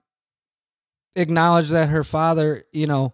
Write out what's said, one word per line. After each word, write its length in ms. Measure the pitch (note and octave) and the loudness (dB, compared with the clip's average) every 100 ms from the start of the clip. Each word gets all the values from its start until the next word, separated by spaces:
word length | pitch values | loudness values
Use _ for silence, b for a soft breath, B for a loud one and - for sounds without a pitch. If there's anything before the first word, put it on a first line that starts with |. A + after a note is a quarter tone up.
| _ _ _ _ _ _ _ _ _ _ _ F#3 | _ _ _ _ _ _ _ _ _ _ _ -4
acknowledged 540 | E3 E3 E3+ E3+ D3+ | 0 2 4 2 2
that 180 | E3 D3+ | 0 0
her 160 | D#3 | -2
father, 580 | C#3+ D#3 E3 D#3+ D3+ C3 - | -2 -2 0 0 0 -4 -8
you 160 | D3+ D3+ | -4 -2
know, 260 | C#3 C3 | 0 -2